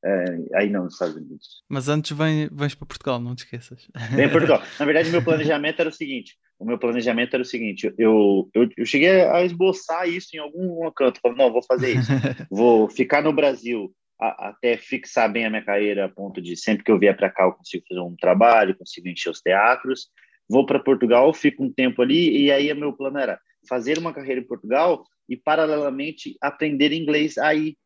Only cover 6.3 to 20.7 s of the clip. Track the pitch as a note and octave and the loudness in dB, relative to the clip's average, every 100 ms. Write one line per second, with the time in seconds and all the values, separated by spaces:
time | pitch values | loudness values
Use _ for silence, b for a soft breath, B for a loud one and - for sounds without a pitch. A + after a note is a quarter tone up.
6.3 | _ _ _ G#2+ A#2+ A#2+ A#2+ A#2 A#2 B2 | _ _ _ -8 -4 -2 -2 -2 -2 -2
7.3 | B2+ B2+ A#2+ A2 F#2 G#2+ A2+ A2 A2 G2+ | -4 -4 -6 -6 -4 -6 2 4 6 4
8.3 | G2 F#2 A2 A#2+ - A#2 C#3 E3+ F#3+ E3+ | 2 0 0 0 0 -2 2 4 6 4
9.3 | F3 F3+ E3+ F#3+ F#3+ - E3 F3+ F3 - | 4 0 0 0 0 -6 -4 -4 -6 -10
10.3 | D#3+ D3 D#3+ F#3 E3+ E3 - C3 - A#2+ | -14 -12 -8 -8 -6 -8 0 0 2 -2
11.3 | B2 B2+ A#2 - B2+ B2+ B2+ A#2+ C#3 C3 | 2 2 2 0 0 0 0 0 0 -2
12.3 | B2 - G2 A#2+ A2+ G#2+ - B2+ C#3+ D3+ | -6 -8 2 6 6 4 0 0 2 2
13.3 | C#3+ C#3+ B2+ A#2 A#2 G2 _ _ _ A2+ | 2 0 0 -6 -6 -8 _ _ _ -6
14.3 | - G2+ G#2 B2 A2+ - C3 - - A2 | -6 -14 -4 -2 -2 -4 -10 -4 0 0
15.3 | A2 A2+ G#2+ G#2+ G2+ G#2 G2+ F#2+ - G2 | 0 -4 -4 -4 -2 0 -2 -4 -8 -14
16.3 | F#2+ F2 E2+ - G#2 - G2+ G2+ F#2+ F#2+ | -12 -10 -6 -2 -2 2 4 4 4 -2
17.3 | - F#2 - - F2 _ F2+ F2 F2 F2 | 2 0 0 -12 -12 _ -10 -10 -2 2
18.3 | F#2 A#2 A2+ G2 F#2+ - - F2+ E2+ F2 | 6 6 6 4 -2 -10 -14 -12 -8 -8
19.3 | D#2+ F2+ F#2+ A2 B2+ C3 C3 - b b | -6 0 2 2 0 -4 -8 -10 b b
20.3 | b _ C3+ C#3+ | b _ 0 2